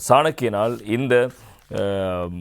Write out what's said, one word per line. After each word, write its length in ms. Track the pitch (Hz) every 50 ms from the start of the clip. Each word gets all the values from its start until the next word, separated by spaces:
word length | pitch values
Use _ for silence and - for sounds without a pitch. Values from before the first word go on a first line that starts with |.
| - -
சாணக்கியனால் 800 | 123 139 151 160 147 - 127 113 104 101 107 117 120 117 101 104
இந்த, 400 | 110 120 139 127 123 123 123 127 - - - - - - _ - 110 107
ஆ, 480 | 101 101 98 98 95 92 92 90 90 87 87 87